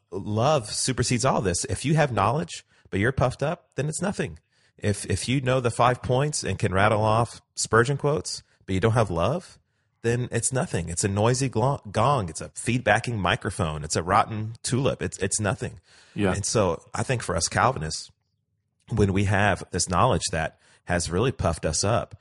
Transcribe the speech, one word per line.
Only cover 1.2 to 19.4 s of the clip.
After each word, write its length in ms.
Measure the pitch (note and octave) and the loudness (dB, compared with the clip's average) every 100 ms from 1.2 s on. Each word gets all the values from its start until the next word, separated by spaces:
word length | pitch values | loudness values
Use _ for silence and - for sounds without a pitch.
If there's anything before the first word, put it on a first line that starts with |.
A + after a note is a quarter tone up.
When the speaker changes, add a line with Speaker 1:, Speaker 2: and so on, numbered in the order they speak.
Speaker 1:
all 180 | C3 - | 0 0
this. 220 | G2 E2+ - | 0 -2 -2
If 180 | - | -4
you 100 | - | 0
have 160 | D#3+ D3 | 2 2
knowledge, 540 | G#2 G2+ C#3+ F3 - - _ _ | 2 2 2 -4 -10 -18 _ _
but 80 | F#2+ | 0
you're 140 | A2+ | 0
puffed 320 | - B2+ A#2+ | 2 0 0
up, 240 | C#3+ F3 _ - | -4 -4 _ -6
then 120 | D3+ | -4
it's 140 | D3+ | -4
nothing. 380 | F3+ G3 A#2+ D#2+ _ _ _ _ | -4 -4 -6 -8 _ _ _ _
If, 260 | G#2 G2 - | -2 -2 -2
if 220 | G2 - | -4 -2
you 120 | C3+ | -2
know 180 | B2 C3 | 2 2
the 140 | A#2+ | 0
five 300 | - B2 B2 | 2 2 2
points 420 | - B2 D3 - | 0 0 0 -2
and 120 | - F#2+ | -4 -2
can 160 | G2+ | 0
rattle 300 | F#2 G#2 G#2+ | 4 4 4
off 380 | G#2+ A2 A#2 - - - | 4 2 0 -4 -14 -8
Spurgeon 400 | - A2+ A#2+ C#3 | 2 4 4 2
quotes, 480 | C#3+ D#3+ - - - _ | 0 -2 -4 -10 -14 _
but 100 | - F#2+ | -4 0
you 40 | |
don't 120 | A2+ | 4
have 180 | A2+ G2+ | 4 2
love, 480 | E2 F#2 E3+ - - _ _ _ _ | 2 0 -2 -6 -20 _ _ _ _
then 260 | A#2 A#2+ B2 | -2 -2 -2
it's 220 | A#2 - | -2 -2
nothing. 360 | C3 F3+ G#2 E2+ | -2 -2 -4 -4
It's 140 | E2+ | -2
a 60 | G#2 | 0
noisy 400 | G2 A2+ B2+ C3+ | 2 2 2 0
glo-, 320 | A2 B2+ C#3 G#2+ | 0 0 0 -4
gong. 380 | G#2+ A#2+ C#3+ F2 | 0 2 2 -2
It's 120 | - | -8
a 100 | E2 | -12
feedbacking 680 | - - B2 G#2 G#2+ B2 A2+ | -8 -2 0 2 2 0 -2
microphone. 640 | F2 A2+ - - E2+ D2+ | 0 0 -2 -4 -4 -4
It's 140 | D2 G2+ | -4 -4
a 80 | |
rotten 480 | E2+ G2+ - G#2+ A2 A#2 | 2 2 2 -2 -8 -8
tulip. 400 | - B2 C3 - | -4 -2 0 -2
It's, 160 | F2+ - | -4 -4
it's 220 | G2 - | -4 -2
nothing. 400 | G#2 A#2 - - _ _ - | -2 -4 -6 -12 _ _ -14
Speaker 2:
Yeah. 180 | - G2+ | -2 0
Speaker 1:
And 120 | F2+ G2 | 0 0
so 340 | A#2 F#2+ E2 - | 2 2 0 -4
I 80 | - | -6
think 200 | G#2 B2 | -2 -4
for 100 | - | -2
us 140 | F2 - | -2 -2
Calvinists, 640 | F#2 A2+ C3+ D#2 - - _ _ _ _ _ _ _ - | 2 2 2 -6 -8 -12 _ _ _ _ _ _ _ -4
when 240 | A2+ G2+ | 2 4
we 120 | F#2+ | 4
have 400 | G2 G2+ | 2 4